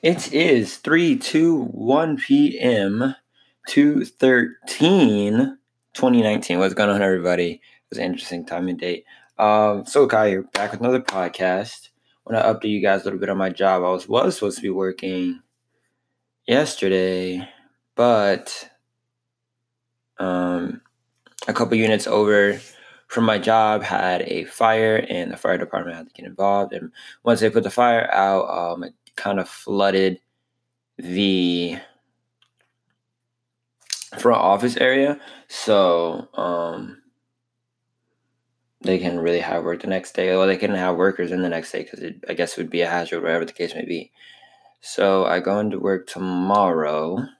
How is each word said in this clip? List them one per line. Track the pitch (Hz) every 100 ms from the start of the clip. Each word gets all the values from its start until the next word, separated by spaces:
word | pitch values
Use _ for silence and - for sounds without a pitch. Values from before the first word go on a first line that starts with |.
It | 160 175 -
is | 139 170 127 104 -
three | - 160 170 127
two | - 151 165 160
one | 120 - 113 139 160 139
P | - 139 147 -
M, | 127 113 98 104 135 135 _ _ _ _ -
two | - 147 147
thirteen, | 120 _ 131 127 120 - - - 156 196 147 214 202 220 269 - _ _ _
twenty | - 131 123
nineteen. | 107 107 - 87
What's | 95
going | 92 104
on, | 101
everybody? | 98 92 87 87 87
It | 82 _ _ _
was | -
an |
interesting | 90 85 - 87
time | 80 85 92
and | 85
date. | 90 87 _ - _ -
Um, | 107 107 107 104 -
so | 143 139
Kai | 110 107
here, | 95
back | 95 - 104
with | 110
another | 120 127
podcast. | 127 98 87 - 92 92 117 - - _ _ _ -
Wanna | 113
update | 110 110 107
you | 104
guys | 98 95
a |
little | 98 98
bit | 98
on | 95
my | 95
job. | 87 98 92
I | 90
was, | 92 -
was | 117 160
supposed | 185 104 -
to |
be | 101
working | 92 95 92 95 92 90 87 _ _ _ _ _ _ _ _ _ _ -
yesterday, | 123 151 - 98 95 92 92 92 90 90 _ _ _ _
but, | - 120 113 101 95 - - - _ _ _ _ _ _ _ _ _ _ _ _ _ _ -
um, | 95 90 90 90 87 - _ _ _ _ _ - -
a |
couple | 107 113 113
units | 110 107 -
over | 104 104 104 101 101 - - - - _
from | -
my | 113 107
job | 90 113 107 107
had | 90 98 92 90
a | - 90
fire, | - - 113 113 110 110 -
and | 90 87
the | 92
fire | - 92
department | 87 - 85 82
had | 82
to |
get | - -
involved. | - 98 101 95
And | 87 - - - -
once | 117 113
they | 110
put | 110
the | 101
fire | - 123 117 -
out, | - 98 95 -
um, | - 87 85
it | - _ _ -
kind | 101 98
of | 90
flooded | - - 101 98 95 95 90 _ _ _ _ _ _ _ -
the | 85 90 101 92 90 87 87 82 - _ _ _ _ _ _ _ _ _ _ _ _ _ _ _ _ _ _ _ _ - - -
front | 117 113
office | 90 101 123 120
area. | 127 131 139 147 - - _
So, | - - 104 92 85 85 80 -
um, | - 90 87 85 82 - - _ _ _ _ _ _ _ _ _ _ _ _ _ _ _ _ _ _
they | 95 92
can | 87 85
really | 82 85
have | 82 85
work | 82 85
the | -
next | 92 - -
day. | 92 92
Well, | 95
they | 95
couldn't | 104
have | 98 92 85
workers | 95 95 87
in | 92
the | 90
next | 82 80
day | -
'cause | 82 -
it, | 87 82 -
I |
guess, | 85 87 -
would | 80
be | 82
a | 85
hazard, | 87 82 85
whatever | 85 82
the | 82
case | - 85
may | 80
be. | - 85 - _ - - _ _ _ _
So | - - 98 95 92
I | 90
go | 90 101
into | 107 98
work | 101 95 -
tomorrow | - 92 90 92 101 98 82 76 76 80 95 135 _